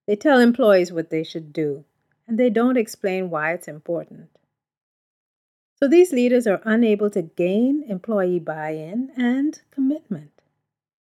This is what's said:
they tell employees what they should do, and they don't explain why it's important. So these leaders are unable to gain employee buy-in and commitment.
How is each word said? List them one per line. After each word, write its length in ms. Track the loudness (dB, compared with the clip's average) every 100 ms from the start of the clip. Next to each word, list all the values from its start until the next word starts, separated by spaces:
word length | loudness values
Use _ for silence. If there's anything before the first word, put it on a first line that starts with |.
| -6
they 100 | -2
tell 220 | 2 4
employees 540 | 4 4 4 4 2
what 180 | -4 -6
they 140 | -6
should 280 | -6 -12 -10
do, 320 | -6 -4 -6 -12 _ _ _ -6
and 120 | 0
they 120 | 0
don't 260 | 2 0 0
explain 540 | -4 -4 -4 -4 -4
why 220 | -4 -4
it's 160 | -6 -10
important. 600 | -14 -8 -8 -8 -18 -20 _ _ _ _ _ _ _ _ _ _ _ _ _ _ -2
So 100 | 4
these 240 | 6 6
leaders 340 | 4 2 2 2
are 160 | -2
unable 460 | 0 2 2 2 0
to 120 | -2
gain 640 | -6 -4 -2 0 0 -2 -4
employee 520 | -10 -4 -2 -2 -2
buy-in 760 | -6 -8 -8 -8 -8 -8 -8 -4
and 440 | -2 -2 -4 -6 _
commitment. 600 | -4 -2 -4 -8 -12 -14 _ _ _ _ _ _ _